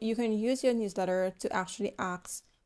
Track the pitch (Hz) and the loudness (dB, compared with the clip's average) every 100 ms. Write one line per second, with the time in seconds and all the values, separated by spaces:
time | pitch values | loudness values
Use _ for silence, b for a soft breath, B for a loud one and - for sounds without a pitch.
0 | 220 226 233 214 226 262 262 233 202 196 | 0 0 2 2 2 2 2 2 0 0
1 | 185 185 185 - 202 185 180 - 202 - | 0 2 0 -2 -2 -2 -2 -4 -6 -2
2 | 185 180 - - _ _ | -4 -4 -8 -12 _ _